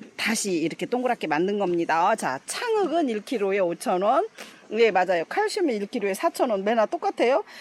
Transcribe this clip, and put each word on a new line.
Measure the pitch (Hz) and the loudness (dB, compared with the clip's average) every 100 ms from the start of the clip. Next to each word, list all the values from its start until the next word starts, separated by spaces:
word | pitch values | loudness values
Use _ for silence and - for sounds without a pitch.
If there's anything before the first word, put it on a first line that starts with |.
| - - | -12 -6
다시 | 202 220 202 | -2 -2 0
이렇게 | 170 165 - 180 | 0 -2 -4 -4
동그랗게 | 247 247 233 208 | -2 -2 -2 -2
만든 | 151 185 202 | 0 0 0
겁니다. | 175 170 165 160 185 226 | 0 0 0 2 2 2
자, | 156 131 - | -2 -4 -8
창흑은 | - 480 440 339 330 277 | -6 -2 0 0 0 0
일 | 208 | -2
킬로에 | - 233 196 196 | -4 -2 0 0
오천 | 175 175 247 180 | 0 -2 -2 0
원. | 208 285 427 - - - - | 2 2 0 -6 -20 -20 -6
예, | 214 226 | 2 4
맞아요. | 185 180 175 160 | 4 2 0 0
칼슘은 | - 427 427 320 | -2 -2 0 0
일 | 214 202 | 0 -4
킬로에 | 240 202 | -4 -2
사천 | 196 339 - 277 | 0 -2 0 0
원. | 196 | 0
매나 | 202 233 208 | 0 2 2
똑같아요. | 339 381 - 240 294 - - | 0 -4 0 2 2 -2 -14